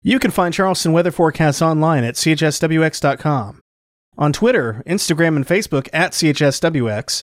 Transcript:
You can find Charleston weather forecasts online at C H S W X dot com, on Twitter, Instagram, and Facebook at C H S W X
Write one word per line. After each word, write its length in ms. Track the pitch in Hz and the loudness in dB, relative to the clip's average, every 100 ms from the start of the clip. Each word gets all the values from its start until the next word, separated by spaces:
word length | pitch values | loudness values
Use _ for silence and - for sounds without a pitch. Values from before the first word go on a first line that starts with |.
You 180 | - 254 | 2 2
can 120 | 233 | 2
find 240 | - 180 | 0 -2
Charleston 380 | 170 190 180 170 | 0 0 0 0
weather 180 | 160 175 | 2 0
forecasts 500 | - 165 - 156 139 | 2 0 2 0 2
online 440 | 165 156 156 156 | 0 2 2 2
at 120 | 117 - | 0 -2
C 140 | - | 0
H 120 | 156 | 2
S 160 | 160 143 | 0 0
W 220 | 165 160 | 0 2
X 160 | 160 - | 0 0
dot 200 | 143 139 | -2 0
com, 420 | 156 143 101 - _ _ _ _ _ - | -2 -2 -4 -14 _ _ _ _ _ -2
on 140 | 147 | -2
Twitter, 500 | 143 226 247 120 107 - | 2 2 2 0 -6 -4
Instagram, 500 | 190 - 156 165 156 | -4 -2 0 2 2
and 100 | 135 | 0
Facebook 440 | 180 220 180 - | 0 0 -4 -2
at 220 | 160 175 | -2 -2
C 160 | - 160 | 0 0
H 100 | 143 | 2
S 180 | 147 135 | 2 2
W 300 | 165 156 117 | 0 0 -2
X 320 | 107 - - | -4 -6 -8